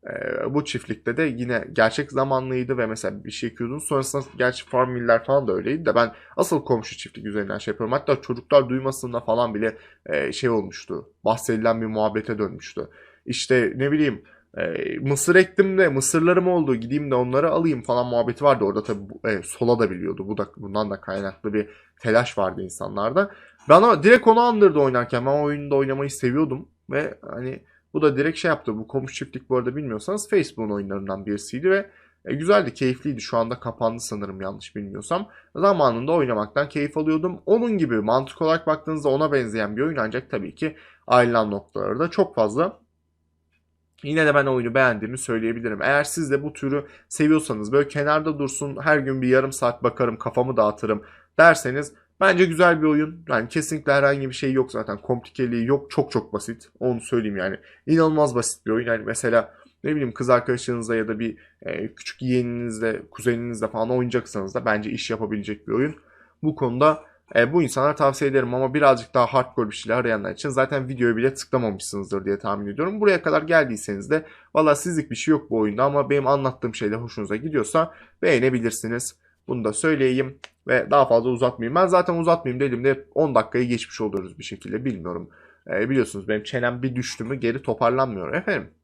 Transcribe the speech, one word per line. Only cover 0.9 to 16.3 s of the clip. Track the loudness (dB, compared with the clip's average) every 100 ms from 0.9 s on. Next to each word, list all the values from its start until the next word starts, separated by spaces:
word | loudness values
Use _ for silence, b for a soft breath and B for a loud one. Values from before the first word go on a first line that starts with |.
| -8 -6 -2
de |
yine | -2 -2 -4 -4 -4
gerçek | 2 2 2 -4
zamanlıydı | -2 0 0 -2 -4 -2 -2
ve | -2
mesela | -2 -6 -8
bir | -12
şey | -8 -8
ekiyordun. | -6 -6 -6
Sonrasında | -2 -2 -2 -6 -8 -2
gerçi | -2 -2 -4
Farmville'ler | 0 0 0 2 2
falan | 4 0 2
da |
öyleydi | -2 -2 -2 2
de |
ben | 2 2 B B -2
asıl | 0 0
komşu | 0 -2 -2 -14
çiftlik | -16 -12 -6
üzerinden | -4 -4 -6
şey | -6
yapıyorum. | -6 -2
Hatta | -2 0 -2
çocuklar | -2 -10 4 4 4
duymasınla | -2 -4 -6 -6 -6
falan | 0 0 0
bile, | 0 -2 -4 B B -4
e, | -2 -2
şey | -2 0
olmuştu. | 0 -2 -12 -10 -10 -10 _
Bahsedilen | 0 0 0 0 2 0
bir | -2
muhabbete | 0 0 0 -4 -4
dönmüştü. | -4 -6 -12 -12 -12 b b b -10
İşte | -8 2 2 2 0
ne | -2
bileyim, | 2 0 -2 b b b -6
e, | -4 -4 -6 -4
mısır | -2 -2 4 4
ektim | 4 4 2 6
de | 4
mısırlarım | 4 2 2 4